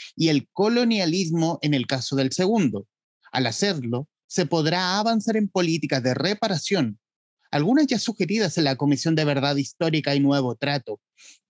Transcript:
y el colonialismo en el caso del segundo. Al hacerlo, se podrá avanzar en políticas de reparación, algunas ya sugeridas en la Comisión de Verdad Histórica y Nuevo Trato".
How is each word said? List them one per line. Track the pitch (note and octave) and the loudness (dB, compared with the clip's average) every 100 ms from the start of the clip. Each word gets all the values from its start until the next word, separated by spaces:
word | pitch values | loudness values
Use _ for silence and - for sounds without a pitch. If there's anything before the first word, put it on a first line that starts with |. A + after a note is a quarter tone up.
| - | -16
y | - D#3+ | -2 2
el | D3 - | 2 -2
colonialismo | - G#3 A#3+ A#3 G#3+ E3 F3+ E3+ E3 D#3+ - | -2 2 2 2 2 0 0 0 0 0 0
en | D3+ | 0
el | D#3+ A#2+ | 0 0
caso | C3 - | -4 -2
del | C3+ C3 | -2 -2
segundo. | D3+ F#3 A3+ C#3 G2+ - _ _ _ _ | 0 0 2 0 -2 -10 _ _ _ _
Al | C3 A#2+ | -4 -2
hacerlo, | - G3+ E3 A#2+ B2 D3+ _ _ | 0 -2 -2 -4 -4 -6 _ _
se | - | -4
podrá | D#3+ E3+ D#3 F3+ F3+ G3 | 0 0 0 0 0 0
avanzar | A3 A3+ G#3+ A3 | 0 0 0 0
en | G#3 | 0
políticas | F#3+ F3 D#3+ D3 C#3 | 0 0 0 0 0
de | B2+ | 0
reparación, | B2+ E3 G#3 A3 D#3+ - F#3+ A#2 G#2 _ _ _ _ _ | 0 -2 -2 -2 -2 -2 -2 -2 -6 _ _ _ _ _
algunas | C#3+ D#3+ C#4+ D4 | -2 2 4 2
ya | A3 | 0
sugeridas | - - E3+ G#3+ F#3+ F3 | -4 -4 -2 0 0 0
en | |
la | C#3+ | 0
Comisión | C3+ C#3+ C3+ E3 | 0 0 0 2
de | D#3+ | 2
Verdad | D3 C3+ C#3 | 2 0 0
Histórica | C#3+ C3+ - E3 D#3+ C#3+ C#3+ | -2 -4 -2 0 0 0 2
y | |
Nuevo | C#3 C#3 B2+ A2+ | 4 2 0 -2
Trato". | C#3+ C#3+ A#2 G#2 _ _ - - | -2 -4 -6 -12 _ _ -20 -20